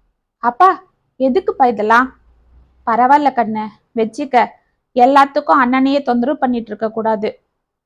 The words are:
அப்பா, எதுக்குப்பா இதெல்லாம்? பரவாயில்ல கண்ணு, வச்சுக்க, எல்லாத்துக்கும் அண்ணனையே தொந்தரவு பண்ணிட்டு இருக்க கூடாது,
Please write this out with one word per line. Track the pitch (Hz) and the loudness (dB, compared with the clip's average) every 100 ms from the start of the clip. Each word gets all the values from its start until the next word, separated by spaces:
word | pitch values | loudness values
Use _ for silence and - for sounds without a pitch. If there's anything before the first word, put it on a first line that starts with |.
| _ _ _ _ | _ _ _ _
அப்பா, | 233 247 370 339 - _ _ - | -6 2 2 2 -6 _ _ -4
எதுக்குப்பா | 262 262 381 - 254 | -2 -2 -2 0 0
இதெல்லாம்? | 208 214 233 262 - _ _ _ _ _ _ - | 0 0 2 0 -6 _ _ _ _ _ _ -4
பரவாயில்ல | 220 254 285 285 | 0 2 2 2
கண்ணு, | 269 220 214 214 - _ | -2 -4 -6 -10 -14 _
வச்சுக்க, | 226 220 247 285 247 208 - _ _ _ 247 | -4 -4 -6 -2 0 0 -4 _ _ _ 0
எல்லாத்துக்கும் | 247 277 269 294 294 311 | 4 4 2 0 0 0
அண்ணனையே | 247 262 269 277 | 2 0 0 0
தொந்தரவு | 269 240 240 302 | -2 -2 -2 -2
பண்ணிட்டு | 262 240 226 | -2 -4 -8
இருக்க | 208 220 | -8 -8
கூடாது, | 220 220 220 208 - _ _ _ _ | -6 -4 -4 -6 -10 _ _ _ _